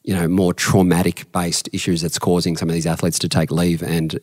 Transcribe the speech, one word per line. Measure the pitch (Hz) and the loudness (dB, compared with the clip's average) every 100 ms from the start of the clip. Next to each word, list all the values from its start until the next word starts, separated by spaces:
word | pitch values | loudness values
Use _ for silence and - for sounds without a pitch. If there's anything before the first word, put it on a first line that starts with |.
you | - | -4
know, | 95 82 | 0 2
more | 92 90 | 2 2
traumatic | 87 - 101 90 87 87 87 - | 0 2 4 4 4 0 -2 -8
based | 92 87 82 - | -6 -4 -4 -6
issues | 95 - 85 | -6 -2 -2
that's | 82 - | -2 -2
causing | - 87 87 80 | 2 2 2 -2
some | 82 | 0
of | |
these | 85 80 | 0 0
athletes | 82 90 - | 0 -2 -2
to | 85 | -2
take | 87 80 | 0 0
leave. | 80 87 85 | 0 0 0
And, | 69 82 80 - | -2 -2 -2 -4